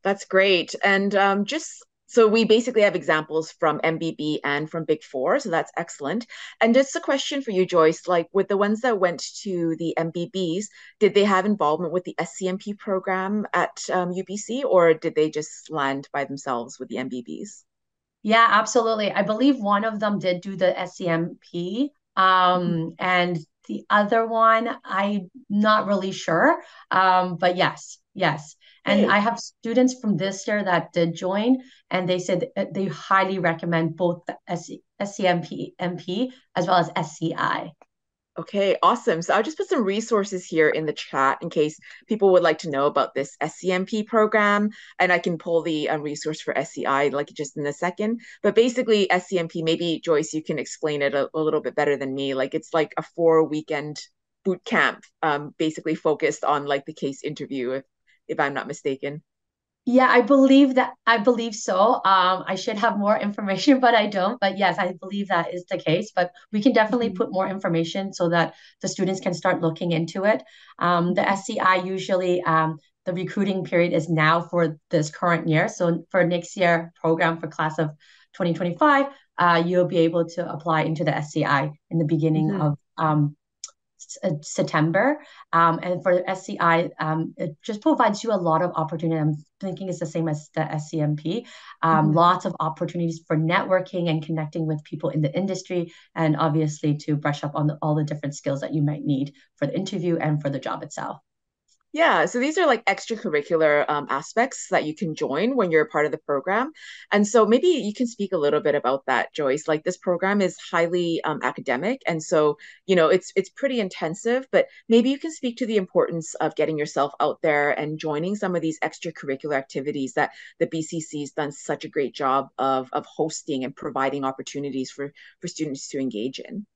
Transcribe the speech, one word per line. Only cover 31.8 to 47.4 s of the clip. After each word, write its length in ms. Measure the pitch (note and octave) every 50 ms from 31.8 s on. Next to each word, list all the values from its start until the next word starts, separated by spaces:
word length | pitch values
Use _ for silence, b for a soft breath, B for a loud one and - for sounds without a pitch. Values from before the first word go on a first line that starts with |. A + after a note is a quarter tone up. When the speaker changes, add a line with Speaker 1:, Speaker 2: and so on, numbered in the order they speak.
| B _
Speaker 2:
and 180 | - F#3 F3+ E3+
they 80 | F#3
said 300 | F3+ F3+ - F#3 F3 E3+ - _
that 180 | G3 F#3+ - E3
they 120 | G3+ F#3+
highly 520 | F3+ D3+ - - - G3 F#3+ F#3+ F#3 F#3+
recommend 580 | F#3+ F3 E3+ E3 E3 - E3+ E3+ E3 E3 D#3+ D#3+
both 280 | - F#3 F3 F3 E3+ _
the 100 | - - - _
S 240 | - F3+ E3+ - - F3+ - _ _ _ _ G3+ G3+ -
C 120 | - F#3
M 160 | F3+ F3 F3 D#3+
P, 320 | - - C#3 - - _
M 200 | - F3+ F3+ F3+
P, 360 | - - F#3 F3+ G#3+ B3+ B3+ B B B B _
as 100 | F3+ F3
well 120 | F#3 F#3
as 120 | F3 E3 - -
S 220 | F#3+ D#3+ - -
C 180 | - E3 D#3+ -
I. 320 | - - - - - - - - _ - _ _ _ _ _ _ _ _ _ _ -
Speaker 1:
Okay, 380 | - - - G3+ G3 G3 E3 -
awesome. 400 | - - A#3+ A#3+ - A#3 E3 E3
So 140 | E3+ - D#3
I'll 80 | G3+ A3+
just 140 | D#4 D#4
put 100 | - G4
some 160 | - F#4+ C#4+ G#3+
resources 600 | F#3+ G3 G#3+ A3+ - A#3 G#3 G3 G3+ G3 F3+ -
here 240 | - F3+ D#3+ D#3 D3+
in 160 | - D3+ D#3+
the 80 | D3+ D3+
chat 440 | - - - - C#3 C3+ C3+ - -
in 80 | - F3
case 280 | - E3+ D3+ D3+ D#3 - B B B B B
people 240 | _ A3+ G#3+ G3 G3
would 100 | F#3 F3
like 180 | E3+ E3 D#3 -
to 120 | - E3
know 160 | C#3 C3+ C#3
about 260 | D3+ C#3+ C#3 C3 - _
this 220 | C3+ C#3 - - _
S 180 | C#3 D#3 -
C 140 | - - F#3
M 140 | F#3 F3+ F#3+
P 160 | - - G#3+
program, 680 | G#3 - - A3 G#3+ G#3+ A3 G#3+ G#3 G#3 G3+ G#3 G#3 G#3+ G#3+ B B B B
and 140 | - F3+ F3+
I 80 | F3+ F3
can 180 | - G3+ E3+
pull 240 | D#3 - F3 E3+ E3
the, 280 | D#3+ F3 D#3+ D3+ D3 -
uh, 80 | D3+
resource 440 | D3+ D3 D3+ D3 D3+ - D3+ D#3 -
for 160 | - D3+ -
S 140 | B2 D3 -
C 160 | - C#3+ -
I, 220 | - C#3 C#3 C#3+ C#3+
like, 180 | B2+ C#3+ D3
just 300 | - - -